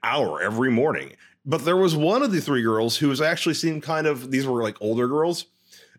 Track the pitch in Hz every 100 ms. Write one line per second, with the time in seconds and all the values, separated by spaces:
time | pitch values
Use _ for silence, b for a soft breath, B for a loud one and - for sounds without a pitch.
0 | 113 143 104 76 95 110 131 117 151 78
1 | 69 - b b 135 160 151 185 185 156
2 | 156 233 277 175 147 131 113 110 113 -
3 | 147 135 156 165 170 147 165 156 151 156
4 | 156 131 127 131 135 123 110 - 107 113
5 | 123 147 165 170 - b b b b